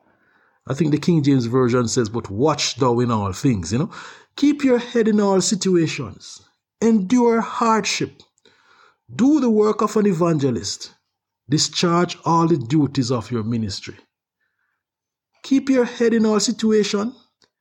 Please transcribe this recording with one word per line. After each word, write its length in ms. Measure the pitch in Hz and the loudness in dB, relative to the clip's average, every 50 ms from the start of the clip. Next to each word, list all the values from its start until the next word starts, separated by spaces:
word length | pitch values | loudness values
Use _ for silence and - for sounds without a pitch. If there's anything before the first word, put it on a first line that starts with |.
| _ _ _ _ _ _ _ _ _ _ _ _ _ | _ _ _ _ _ _ _ _ _ _ _ _ _
I 80 | - 135 | -6 -4
think 160 | 139 165 147 | -2 0 0
the 80 | 147 143 | 0 0
King 240 | - 180 170 156 | 2 2 2 2
James 240 | 131 143 139 131 117 | 4 2 2 2 2
Version 400 | 113 120 131 127 120 123 127 120 | 0 0 0 2 2 2 0 0
says, 220 | 113 - 131 117 107 | 0 -2 -2 -2 -2
"But 200 | 110 117 - - | -4 -8 -8 -8
watch 460 | 98 104 139 156 143 - - - - | -4 0 0 0 0 0 -4 -6 -4
thou 240 | 113 123 123 120 120 | -2 0 0 2 0
in 140 | 123 120 | 0 0
all 200 | 117 107 101 98 | -2 -2 -2 -4
things," 400 | 92 - - 139 117 95 82 82 | -4 -2 -2 -2 0 -2 -4 -4
you 60 | 107 127 | -4 -4
know. 120 | 175 233 - - - - - - _ _ _ | -4 -4 -8 -14 -20 -20 -20 -20 _ _ _
Keep 300 | - 277 294 285 294 277 | 0 0 0 2 2 0
your 140 | 262 247 233 | 0 0 0
head 280 | 240 - - 233 214 | 0 -2 -2 0 0
in 140 | 220 208 208 | 2 2 2
all 200 | 202 196 190 190 | 2 2 2 0
situations. 1040 | 180 - 214 185 - 190 185 170 160 143 - - 123 95 - - - - - - _ _ _ _ _ _ _ _ | 0 0 -2 -2 0 0 2 2 0 0 -4 -6 -10 -12 -14 -18 -20 -20 -20 -20 _ _ _ _ _ _ _ _
Endure 600 | 208 226 226 214 185 185 254 247 240 233 226 226 | 0 2 2 2 2 2 2 2 4 2 2 0
hardship. 840 | 214 - - - 233 226 220 214 185 - - - 156 - - - _ _ _ _ _ _ _ _ _ _ _ _ _ _ _ _ _ - 120 | -2 -4 -6 -2 0 0 0 0 -2 -4 -6 -6 -6 -8 -10 -14 _ _ _ _ _ _ _ _ _ _ _ _ _ _ _ _ _ -12 -4
Do 240 | 139 233 277 311 294 | 0 2 4 4 4
the 120 | 254 233 | 2 2
work 320 | 220 214 208 214 208 - | 2 2 2 2 0 0
of 140 | - - - | -2 -2 0
an 100 | 220 208 | 0 2
evangelist. 880 | 208 180 156 180 170 165 143 139 131 117 - - - - - - - - _ _ _ _ _ _ _ _ _ _ - | 2 2 2 2 0 2 0 0 -2 -2 -4 -6 -8 -10 -12 -14 -20 -20 _ _ _ _ _ _ _ _ _ _ -4
Discharge 680 | 143 156 - - - - 190 170 170 175 175 175 - - - | -2 -2 -2 -4 -2 -2 0 0 0 0 0 -2 -4 -6 -2
all 240 | 160 165 170 170 160 | 0 2 2 2 2
the 100 | 170 139 | 0 -2
duties 540 | 113 113 151 156 143 139 - 143 123 117 | -2 0 0 0 0 0 0 -2 -2 -2
of 180 | 131 117 101 - | -2 -4 -4 -6
your 140 | 120 113 104 | -6 -6 -4
ministry. 500 | 113 120 113 110 98 - - - - - - _ _ _ _ _ _ _ _ _ _ _ _ _ _ _ _ _ _ _ _ _ _ _ _ _ _ _ _ | -4 -4 -4 -4 -6 -8 -10 -14 -16 -18 -20 _ _ _ _ _ _ _ _ _ _ _ _ _ _ _ _ _ _ _ _ _ _ _ _ _ _ _ _
Keep 260 | - - 277 269 269 - | 0 2 2 4 4 4
your 160 | 269 254 240 | 2 2 2
head 300 | 233 - - 233 226 226 | 0 0 0 2 2 4
in 120 | 226 220 | 4 4
all 140 | 220 214 202 | 4 2 2
situation 760 | 208 247 214 - 220 220 214 214 202 - - 196 208 247 - - _ _ _ _ _ _ _ _ | 2 0 -2 0 2 2 4 4 2 2 -2 -2 -4 -4 -8 -12 _ _ _ _ _ _ _ _